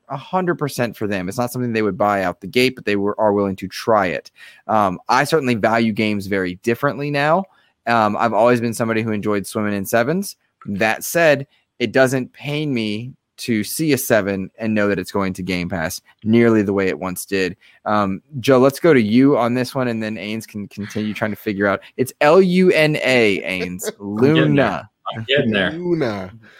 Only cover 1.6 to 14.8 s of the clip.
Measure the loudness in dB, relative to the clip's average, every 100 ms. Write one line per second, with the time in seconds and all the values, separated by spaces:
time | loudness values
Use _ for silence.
1.6 | -4 -2 -2 0 0 0 -2 -4 -4 0
2.6 | 0 0 -4 -2 -2 0 2 2 0 -4
3.6 | -10 -6 2 2 2 -4 -8 _ -20 -14
4.6 | -2 0 0 -2 0 0 2 0 0 0
5.6 | 2 2 0 0 -2 -2 -4 -2 -2 -4
6.6 | -2 0 -2 -4 -4 -2 2 0 -2 _
7.6 | _ _ 0 2 2 2 2 4 4 4
8.6 | 0 -2 -2 -2 -2 -2 -2 -2 -4 -4
9.6 | -4 -4 0 0 0 -2 -6 -14 _ _
10.6 | -8 -2 0 0 -2 2 4 2 -2 _
11.6 | _ -6 0 2 4 2 -4 -10 -8 -6
12.6 | -2 -2 -2 -4 -8 -16 _ -12 -2 -2
13.6 | -2 -2 0 0 2 2 2 -2 -6 -6
14.6 | -2 0